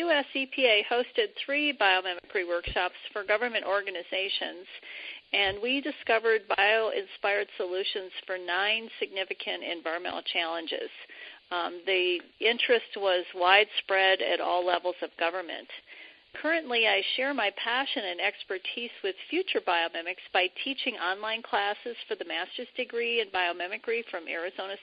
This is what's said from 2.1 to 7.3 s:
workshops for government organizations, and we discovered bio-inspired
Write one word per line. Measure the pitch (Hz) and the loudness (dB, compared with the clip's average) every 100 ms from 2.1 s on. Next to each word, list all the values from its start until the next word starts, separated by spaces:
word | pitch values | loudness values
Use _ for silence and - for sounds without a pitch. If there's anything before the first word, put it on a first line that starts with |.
| 175 - 208 175 | -4 -4 -4 0
workshops | 175 - - 180 - - | -2 -2 0 -2 -2 -10
for | 214 | -6
government | 196 214 240 226 180 | 0 2 2 -2 0
organizations, | 202 196 185 175 196 196 196 165 165 190 - - - - - - | 0 0 -6 -6 -2 -2 -2 -4 -8 -14 -16 -14 -12 -12 -14 -2
and | 190 196 202 | 2 2 2
we | 233 269 | 0 0
discovered | 277 277 - 226 226 220 202 190 | -2 -4 2 4 4 2 2 2
bio-inspired | 202 220 220 - 190 - 208 | 4 4 2 -2 -6 -4 0